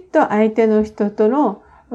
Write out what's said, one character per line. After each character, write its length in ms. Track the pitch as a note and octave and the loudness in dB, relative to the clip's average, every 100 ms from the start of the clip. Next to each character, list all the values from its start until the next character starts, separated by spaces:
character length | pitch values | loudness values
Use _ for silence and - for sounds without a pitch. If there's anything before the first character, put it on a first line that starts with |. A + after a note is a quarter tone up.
と 260 | - D#4 - | -2 -2 0
相 220 | G#3 A3 | 0 0
手 160 | A3 A3 | 0 0
の 180 | G#3+ | 0
人 260 | G#3+ - G#3 | -2 -4 -6
と 180 | G#3+ G#3+ | 0 0
の 340 | C4+ B3+ G3 - - - | 2 -2 -4 -16 -20 -8